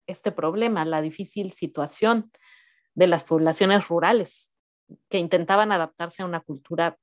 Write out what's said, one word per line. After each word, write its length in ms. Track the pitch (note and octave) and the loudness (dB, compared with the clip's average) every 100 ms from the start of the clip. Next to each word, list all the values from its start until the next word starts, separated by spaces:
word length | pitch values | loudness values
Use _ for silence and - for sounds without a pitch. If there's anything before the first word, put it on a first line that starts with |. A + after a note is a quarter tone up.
| - | -16
este 240 | F3+ G#3+ | -8 -6
problema, 520 | G3+ D#3 F#3+ A#3 G#3 | -4 -2 -2 -2 -2
la 160 | D#3+ D#3 | -2 -2
difícil 500 | D#3 D#3 G3 - F#3+ | -4 -6 -10 -8 -10
situación 800 | - E3+ - D3 - G#3+ A#3 G#3+ _ _ _ _ _ _ | -8 -8 -6 -8 0 0 2 -2 _ _ _ _ _ _
de 140 | - F#3 | 2 4
las 160 | E3+ | 2
poblaciones 640 | - D#3+ D#3+ D#3+ F#3+ G3+ G3 | 0 0 2 2 4 2 2
rurales 640 | E3+ E3+ A3+ F3+ - - _ _ _ _ - _ | 0 2 2 0 -10 -20 _ _ _ _ -20 _
que 80 | G3 | -4
intentaban 540 | E3+ F3+ E3+ G3 G#3+ | 0 0 2 2 2
adaptarse 500 | F#3+ D#3+ - E3+ - | 0 -2 -6 -10 -8
a 40 | F#3 | -6
una 140 | E3+ | -6
cultura 560 | - C#3 - E3 E3+ - | -6 -12 -8 -2 -2 -4